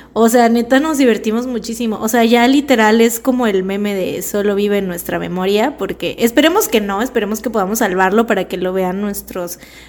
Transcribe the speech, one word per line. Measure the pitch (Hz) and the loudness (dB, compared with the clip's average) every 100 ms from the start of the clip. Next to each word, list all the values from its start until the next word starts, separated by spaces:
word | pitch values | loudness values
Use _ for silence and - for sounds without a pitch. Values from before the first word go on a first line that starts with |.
| - 214 | -6 2
O | 226 | 4
sea, | 247 233 | 4 4
neta, | 233 233 262 | 2 2 0
nos | 320 277 | 2 2
divertimos | 254 208 220 226 254 | 2 2 0 -4 -4
muchísimo. | 233 - 226 233 202 | -6 -8 -6 -6 -4
O | 220 | 0
sea, | 247 | 2
ya | 226 240 240 | 4 4 4
literal | 277 285 233 214 226 | 2 2 4 4 4
es | 233 233 | 4 2
como | 262 254 233 | -2 0 0
el | 190 | 0
meme | 185 196 208 196 | -2 -4 -4 -4
de | 180 - | -4 -6
"solo | 185 208 202 202 | -4 -2 0 0
vive | 202 202 | 0 0
en | 190 | -2
nuestra | 170 - 170 | -6 -6 -6
memoria", | 170 180 185 208 262 294 | -4 -4 0 0 0 -2
porque | 185 - 165 - | -8 -6 -8 -2
esperemos | 226 226 302 381 427 | 0 4 2 2 0
que | 220 | 0
no, | 202 196 | 0 -4
esperemos | 254 240 202 214 | -2 -2 -2 -4
que | 247 | -4
podamos | 220 185 226 | -2 -2 0
salvarlo | 208 185 185 190 160 | 0 2 2 2 2
para | 196 180 | -2 -2
que | 185 | -4
lo | 185 | -4
vean | 190 180 190 | -2 -2 -4
nuestros | 208 202 - 190 175 - - - | -6 -8 -10 -10 -10 -12 -18 -20